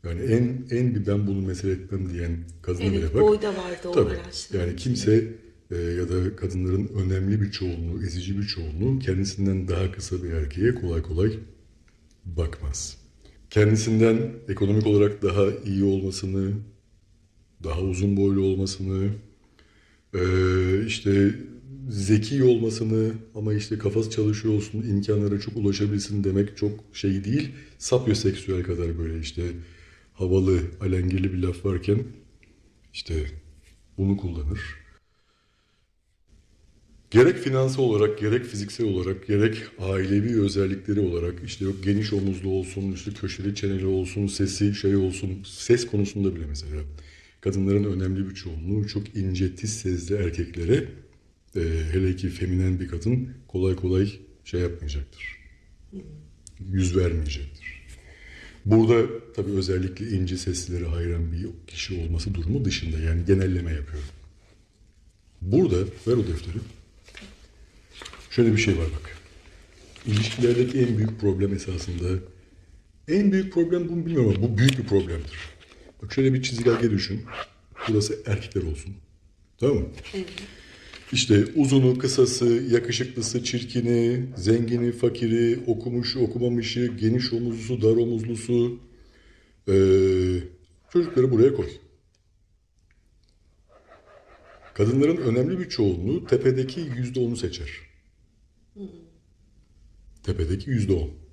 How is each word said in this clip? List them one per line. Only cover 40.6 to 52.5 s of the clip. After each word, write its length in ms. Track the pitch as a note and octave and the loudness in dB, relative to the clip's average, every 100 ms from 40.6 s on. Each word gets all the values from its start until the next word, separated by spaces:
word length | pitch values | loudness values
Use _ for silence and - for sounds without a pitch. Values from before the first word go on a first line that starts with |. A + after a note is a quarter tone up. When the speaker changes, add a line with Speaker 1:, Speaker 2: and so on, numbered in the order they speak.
| F#2+ F#2+ - G#2 | 0 -2 -2 0
Speaker 1:
olarak 360 | F#2+ E2+ E2+ E2+ E2+ | 0 0 -4 -6 -12
işte 200 | - F#2+ | -6 -4
yok 180 | G2 | -2
geniş 300 | F#2+ G2+ G#2+ | 0 0 2
omuzlu 360 | G2+ G2 F#2 F#2+ | 0 0 -2 -2
olsun, 420 | F#2+ F2 - G2 | -2 -4 -6 -6
işte 200 | F#2+ - | -6 -8
köşeli 440 | G2+ G2 - G2 G#2 | -8 -8 -6 -6 -4
çeneli 300 | G2+ G2 F#2+ | -4 -2 0
olsun, 420 | F#2+ F2+ G2 G2+ | -2 -2 -2 -4
sesi 480 | - G2 - G#2 G2+ | 0 -4 2 0 2
şey 200 | G2 G2 | 2 4
olsun, 480 | F#2 F#2 G2 F#2+ - | 2 -2 -6 -8 -10
ses 420 | - - A#2+ - | -14 2 2 4
konusunda 480 | G#2 G2+ G#2 G2 E2+ | 0 0 0 -2 -2
bile 100 | D2+ | -8
mesela 360 | C#2+ - D2+ D2 - - - - _ | -8 -8 -8 -8 -12 -20 -20 -20 _
kadınların 420 | G2+ G2 F#2+ G2+ | -2 0 2 2
önemli 460 | G#2 F#2 F#2 F#2+ F#2+ | 2 -2 -2 -2 -4
bir 60 | - | -6
çoğunluğu 520 | F2+ D#2 E2 G#2 G#2 | -10 -8 -4 -2 -2
çok 280 | G#2 G#2 - | -4 -6 -4
ince, 400 | F#2+ F#2 F#2 - | -4 0 -2 -2
tiz 180 | A2 | -8
sesli 420 | - F#2 F2+ E2+ G2+ | -4 -4 -4 -2 -2
erkeklere, 720 | F2 D#2+ E2 F2 E2+ B2+ - - - _ _ _ _ - | -2 -2 -6 -4 2 2 0 -12 -20 _ _ _ _ -4
e, 60 | E2 D#2+ D#2 | -2 -2 0
hele 240 | F2+ F#2+ F2+ | 0 0 0
ki 140 | F#2 | -4
feminen 500 | - F2+ | -4 -2